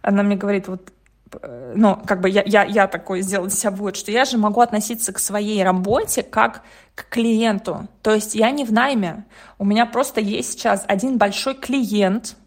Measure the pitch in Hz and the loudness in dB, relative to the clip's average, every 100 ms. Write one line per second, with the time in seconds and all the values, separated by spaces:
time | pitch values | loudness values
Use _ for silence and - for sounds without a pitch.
0 | 214 196 202 196 202 202 190 185 - _ | 2 2 2 0 0 -2 -4 -12 -14 _
1 | _ _ _ - - 120 123 156 214 - | _ _ _ -18 -16 -16 -8 2 2 2
2 | - 190 185 196 202 208 202 208 190 170 | -2 0 2 2 4 4 4 2 2 0
3 | - 185 190 196 185 - 214 190 208 185 | -6 -6 -2 -2 -2 -2 -2 -4 -6 -6
4 | - 220 262 240 208 214 240 214 208 226 | -2 0 2 2 2 4 2 2 -4 -6
5 | - 190 - 208 208 214 185 185 190 262 | -6 -4 -4 -2 -2 2 2 2 2 0
6 | 440 - - 214 233 - - - _ - | 0 -4 -2 0 0 -2 -20 -20 _ -20
7 | - 240 233 220 226 196 190 - - _ | -6 0 2 4 2 0 -4 -8 -10 _
8 | 214 214 214 214 220 285 240 220 262 247 | 2 2 0 2 2 2 0 2 2 0
9 | 180 214 - - - _ 202 214 233 233 | -2 -6 -16 -20 -20 _ 0 2 2 0
10 | 285 - 202 220 240 - 233 202 - 196 | -2 -2 -2 -4 -6 -4 0 0 0 -2
11 | 254 247 202 196 269 269 - 269 214 208 | 0 2 0 0 -6 -6 -4 -2 0 2
12 | 185 214 - - | 2 0 -6 -18